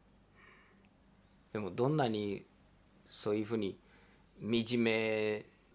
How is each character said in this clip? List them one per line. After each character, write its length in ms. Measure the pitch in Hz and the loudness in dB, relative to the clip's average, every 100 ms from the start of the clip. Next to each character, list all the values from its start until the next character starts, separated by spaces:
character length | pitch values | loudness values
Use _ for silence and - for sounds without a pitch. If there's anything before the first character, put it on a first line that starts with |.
| _ - - - - - - - - _ - - - - - | _ -20 -20 -20 -20 -20 -20 -20 -20 _ -20 -20 -20 -20 -8
で 60 | 110 | -6
も 120 | 101 | -4
ど 160 | 98 127 | 0 2
ん 100 | 156 | 4
な 100 | 123 | 2
に 380 | 107 104 98 - - - - - - - | 2 -2 -4 -10 -20 -20 -20 -20 -20 -20
そ 220 | - 107 | -8 -2
う 40 | 107 | -2
い 60 | |
う 40 | 107 | 0
ふ 80 | |
う 40 | 117 | -2
に 200 | 98 - - - - - - - | -2 -6 -14 -20 -20 -20 -20 -10
惨 400 | 107 117 113 120 | 0 0 2 2
め 640 | 113 110 110 110 107 107 - - - | 2 2 2 0 0 -2 -6 -20 -20